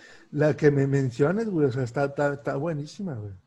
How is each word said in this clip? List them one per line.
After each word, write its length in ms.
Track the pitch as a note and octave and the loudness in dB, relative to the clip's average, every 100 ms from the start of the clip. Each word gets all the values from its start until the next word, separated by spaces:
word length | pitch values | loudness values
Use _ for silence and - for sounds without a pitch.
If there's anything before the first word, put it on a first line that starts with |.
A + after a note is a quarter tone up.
| - - - | -20 -20 -8
la 220 | D3 D3+ | 0 2
que 160 | C#3+ D3+ | 4 4
me 160 | C#3 C#3 | 4 2
menciones, 600 | C#3 C3+ A#2+ C#3+ G3 A3+ | 2 0 2 0 2 -2
güey, 200 | E3+ C#3+ | 0 0
o 40 | |
sea, 120 | B2 | 0
está, 220 | B2 C#3+ C#3 | -4 -2 -2
está, 280 | C#3 C#3+ | 0 -2
está 220 | C#3+ C#3+ C#3 | -2 -4 -4
buenísima, 580 | D#3+ D3+ D3 - F#3+ | -4 -4 -8 -10 -8
güey. 180 | B2 G#2 F#2+ | -8 -10 -14